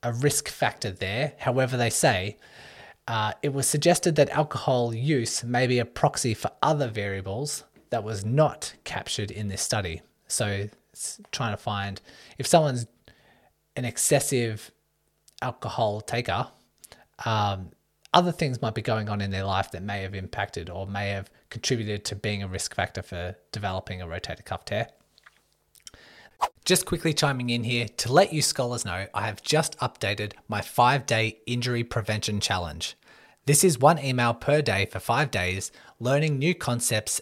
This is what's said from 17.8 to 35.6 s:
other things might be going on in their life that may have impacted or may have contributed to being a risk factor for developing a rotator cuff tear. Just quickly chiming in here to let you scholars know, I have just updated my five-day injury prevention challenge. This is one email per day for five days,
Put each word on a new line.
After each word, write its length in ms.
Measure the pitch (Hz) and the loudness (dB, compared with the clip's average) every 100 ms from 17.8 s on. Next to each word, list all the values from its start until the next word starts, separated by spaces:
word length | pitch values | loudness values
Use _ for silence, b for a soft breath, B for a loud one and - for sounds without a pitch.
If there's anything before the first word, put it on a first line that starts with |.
| _ _ - | _ _ 4
other 180 | 170 180 | 6 6
things 300 | 160 147 123 | 0 -2 0
might 140 | 117 107 | -4 -4
be 60 | |
going 280 | 107 110 104 | -2 -2 -2
on 100 | 104 | -2
in 120 | 101 | -2
their 140 | 95 98 | -2 0
life 260 | 95 98 | 0 -2
that 120 | 90 | -4
may 200 | 98 101 | -6 -6
have 120 | 95 98 | -6 -8
impacted 540 | 92 - 101 - 85 | -8 -4 -4 -6 -10
or 160 | 87 98 | -8 -6
may 240 | 101 101 | -4 -4
have 200 | 98 95 b b | -4 -8 b b
contributed 560 | - - 123 107 104 - | -6 -2 0 0 -4 -6
to 100 | 101 | -6
being 280 | 110 104 | -4 -4
a 40 | 98 | -4
risk 280 | 92 - - | -6 -6 -2
factor 260 | 92 - | -4 -4
for 340 | 90 87 87 92 _ | -10 -8 -8 -10 _
developing 500 | - 101 95 - 90 | -6 -4 -4 -6 -10
a 60 | 87 | -8
rotator 380 | 82 - 85 - | -8 -8 -12 -8
cuff 180 | 90 | -10
tear. 240 | - 104 117 _ _ _ - _ _ _ _ - - B B B B B - _ | -6 -6 -6 _ _ _ -20 _ _ _ _ -20 -20 B B B B B -4 _
Just 220 | - 180 - | 2 2 2
quickly 280 | 165 160 | -2 0
chiming 360 | 151 147 131 123 | 2 0 0 -2
in 160 | 120 117 | -2 0
here 220 | 120 113 - | -2 -2 -4
to 160 | - | 4
let 180 | 139 196 | 6 6
you 100 | 156 | 4
scholars 440 | - - 123 120 - | 0 0 -2 -2 -4
know, 220 | 90 98 | -4 -4
I 120 | - 110 | -4 -4
have 180 | 101 | -6
just 340 | - 151 160 - | 2 2 2 -2
updated 520 | 123 - 101 104 104 - _ | -6 -2 -2 -2 -4 -8 _
my 140 | 104 | -6
five-day 760 | - - 120 123 123 113 110 - - | -4 4 6 6 2 2 2 -2 -4
injury 380 | 120 123 120 | -4 0 -2
prevention 560 | 117 - 104 107 - 104 | -2 -2 0 -2 0 -2
challenge. 560 | - 95 85 78 - - B B B B - | 0 -2 -2 -6 -10 -10 B B B B 2
This 160 | 147 | 4
is 160 | 190 127 | 6 6
one 180 | 139 160 | 6 6
email 380 | 135 127 120 120 | 0 0 2 0
per 260 | - 147 | 2 2
day 240 | 131 98 98 | 2 0 0
for 140 | - | -4
five 320 | - 120 143 | 0 0 2
days, 400 | 101 90 92 | 0 -2 -2